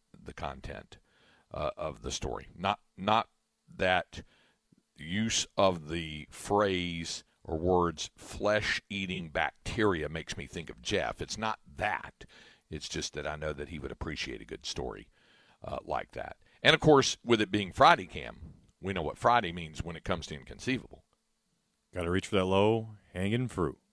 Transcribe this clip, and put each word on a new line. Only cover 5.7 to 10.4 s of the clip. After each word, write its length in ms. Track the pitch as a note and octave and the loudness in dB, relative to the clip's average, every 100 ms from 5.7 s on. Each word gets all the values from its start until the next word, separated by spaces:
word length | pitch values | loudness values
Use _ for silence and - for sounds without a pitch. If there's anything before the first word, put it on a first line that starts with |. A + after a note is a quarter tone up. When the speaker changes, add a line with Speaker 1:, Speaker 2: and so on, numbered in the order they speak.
| F2 D2+ | 4 -2
Speaker 1:
the 380 | E2+ D#2+ D2+ D2 | -6 -6 -8 -10
phrase 920 | - - G2+ G#2 F#2 F2 E2+ E2 - - _ | -10 0 4 4 2 -2 -4 -6 -10 -12 _
or 120 | - D#2+ | -8 -2
words, 540 | F2 F2+ F2 D#2 - - | 4 4 4 0 -10 -12
"flesh-eating 1120 | - - G2+ G#2+ G#2 - - G2+ F#2+ D#2+ E2 | -16 -4 0 0 0 -4 -4 -6 -6 -6 -6
bacteria," 800 | E2 D2 - - A2 G#2+ E2+ D2 | -2 -2 -4 -6 0 2 2 -2
makes 260 | D#2+ - | -6 -8
me 120 | - | -10